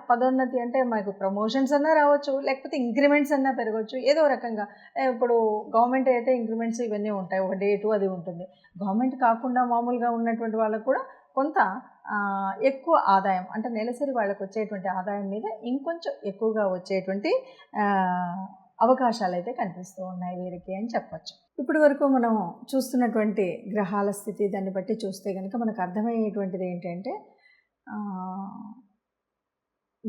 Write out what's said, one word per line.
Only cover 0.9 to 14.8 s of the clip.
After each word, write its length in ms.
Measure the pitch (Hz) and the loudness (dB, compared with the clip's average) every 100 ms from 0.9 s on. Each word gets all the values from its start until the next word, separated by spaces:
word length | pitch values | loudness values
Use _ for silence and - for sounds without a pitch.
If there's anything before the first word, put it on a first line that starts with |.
| 220 202 | 0 -2
ప్రమోషన్స్ 640 | 196 190 202 220 262 262 | -2 -2 0 0 2 2
అన్నా 200 | 285 302 | 4 4
రావచ్చు, 460 | 320 285 285 285 269 | 6 6 4 2 -2
లేకపోతే 380 | 277 269 285 302 | 0 -2 -4 -4
ఇంక్రిమెంట్స్ 560 | 240 226 285 294 285 | 0 4 4 4 4
అన్నా 180 | 277 269 | 2 2
పెరగవచ్చు. 460 | 262 226 220 214 262 | 0 -2 -2 -4 -2
ఏదో 300 | 247 302 294 | 2 4 4
రకంగా, 400 | 247 240 214 202 - - - | 2 -2 -4 -6 -10 -10 -2
ఏ, 100 | 262 | 0
ఇప్పుడు 240 | 233 240 233 220 214 - 226 | 2 4 4 4 0 0 2
గవర్నమెంట్ 320 | 240 262 262 | 4 4 4
అయితే 260 | 240 233 254 | 2 2 0
ఇంక్రిమెంట్స్ 460 | 220 226 226 226 | 0 -2 -2 -2
ఇవన్నీ 280 | 233 208 214 | -2 -2 -2
ఉంటాయి, 320 | 202 180 190 | -2 -2 0
ఒక 120 | 190 | 0
డే 220 | 190 202 202 | 0 0 2
టూ 140 | 214 | 2
అది 180 | 208 196 | 2 0
ఉంటుంది. 360 | 185 175 175 185 _ _ 175 196 | -2 -8 -10 -12 _ _ -8 -2
గవర్నమెంట్ 300 | 214 262 254 | 0 0 2
కాకుండా 480 | 240 226 254 247 | 2 2 0 0
మామూలుగా 460 | 247 233 240 247 240 | 2 2 0 0 0
ఉన్నటువంటి 480 | 233 233 226 226 220 | 0 0 -2 -2 0
వాళ్ళకు 260 | 214 214 | 0 0
కూడా 160 | 226 311 523 - _ - | 0 0 -2 -14 _ -2
కొంత, 440 | 285 392 196 220 - - - | 0 2 2 0 -10 -16 -6
ఆ, 440 | 208 202 196 196 196 | -4 -2 -2 -2 0
ఎక్కువ 380 | 262 269 339 311 - | 0 0 2 4 6
ఆదాయం 360 | 196 196 185 185 | 4 4 0 -2
అంటే 160 | 220 240 | -6 -4
నెలసరి 420 | 226 233 240 277 | -4 -4 -4 -2
వాళ్ళకు 320 | 247 202 202 | 0 0 -2
వచ్చేటువంటి 440 | 196 220 208 202 | -6 -4 -4 -4